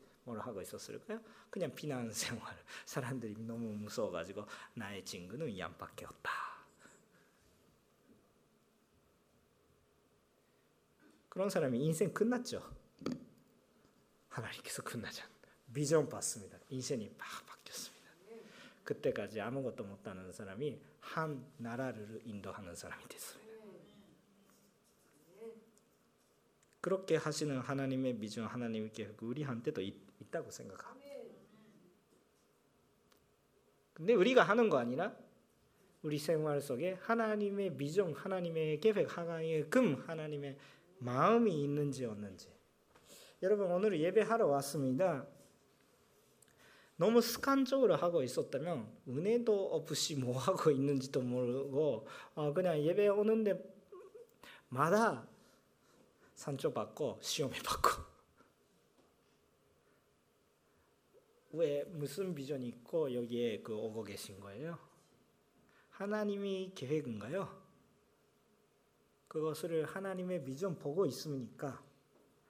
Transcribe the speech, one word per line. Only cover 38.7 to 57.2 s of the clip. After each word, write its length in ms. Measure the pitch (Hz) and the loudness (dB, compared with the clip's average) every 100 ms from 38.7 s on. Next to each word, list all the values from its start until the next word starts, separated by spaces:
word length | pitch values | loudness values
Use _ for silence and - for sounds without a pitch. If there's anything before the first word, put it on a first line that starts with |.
| 151 | 4
계획, 360 | 220 202 160 - | 4 6 2 0
하나님의 540 | 170 165 160 156 151 | -4 -2 0 0 4
금, 320 | 254 226 139 - | 6 6 2 -4
하나님의 480 | 160 151 147 143 131 - - - - | -6 -6 -6 -6 -10 -16 -20 -20 -10
마음이 640 | 123 127 170 233 226 156 | -2 4 6 6 6 4
있는지 420 | 143 143 143 135 | 2 2 0 -2
없는지. 440 | 120 104 104 92 - - _ _ _ - - - - - | -4 -6 -10 -12 -18 -20 _ _ _ -20 -20 -20 -20 -2
여러분, 280 | 185 208 185 | 2 4 4
오늘 300 | 175 208 175 | 4 4 4
예배하러 480 | 165 196 202 226 180 | 4 4 6 6 6
왔습니다. 760 | 139 135 156 131 131 185 143 117 - - _ _ _ _ _ _ _ _ _ - - - - - - | 4 2 0 2 4 2 2 -4 -16 -20 _ _ _ _ _ _ _ _ _ -20 -20 -20 -20 -12 0
너무 180 | 185 233 | 6 6
습관적으로 760 | 233 - - 269 262 269 233 156 | 6 2 4 4 4 6 6 6
하고 260 | 175 170 | 4 4
있었다면 640 | 127 - - 131 165 156 107 - - | 2 0 0 -2 -2 -2 -4 -12 -6
은혜도 680 | 127 190 240 233 202 190 | -2 2 2 4 2 2
없이 400 | 160 151 151 - | -2 -2 -2 -2
뭐 240 | 147 123 123 | 0 0 0
하고 320 | 127 185 160 | 2 4 6
있는지도 500 | 135 139 139 131 143 | 6 4 2 0 0
모르고, 840 | 123 123 123 127 139 135 151 110 - - - - | 0 0 0 0 0 2 2 2 -4 -14 -10 -2
어, 160 | 147 | 0
그냥 280 | 147 180 151 | 2 2 4
예배 280 | 151 190 202 | 4 6 6
오는데 520 | 202 214 226 208 180 - - - - - - - _ - - - | 6 4 4 4 0 -4 -18 -20 -20 -18 -20 -20 _ -20 -20 -6
마다 580 | 127 156 208 226 131 - - - _ _ _ _ _ _ _ - - | 2 6 6 6 2 -6 -20 -20 _ _ _ _ _ _ _ -20 -10
산초 360 | - 135 160 | -6 0 0
받고 460 | 123 101 - 139 98 | 0 -4 -2 -4 -4